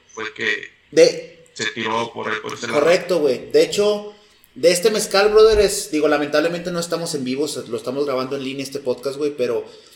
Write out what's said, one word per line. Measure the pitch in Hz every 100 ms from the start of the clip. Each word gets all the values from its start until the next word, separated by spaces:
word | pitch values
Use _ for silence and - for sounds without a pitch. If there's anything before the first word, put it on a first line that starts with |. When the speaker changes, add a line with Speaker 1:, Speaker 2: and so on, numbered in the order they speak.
| _
Speaker 1:
fue | 113 110
que | - 113 107 - _ _
Speaker 2:
De | - 170 - - - _
Speaker 1:
se | - 113
tiró | 117 110 113 117
por, | 113 113 107
por | 110
ese | - 117
lado. | 139
Speaker 2:
Correcto, | 151 175 175 170
güey. | 147 117 -
De | 147
hecho, | 165 202 208 208 - - _ _ _
de | - 160
este | 262 226
mezcal, | 214 202 196 208
brother, | 214 220 208
es, | 196 - -
digo, | 151 151
lamentablemente | 147 143 151 170 175 175
no | 170
estamos | 170 170 165
en | 143
vivo, | 127 135
o | 151
sea, | 143 110
lo | 113
estamos | 127 139
grabando | 143 127 131 139
en |
línea | 135 139
este | 135 139
podcast, | 127 123 139 135
güey, | 147 147
pero | 120 113 107 - -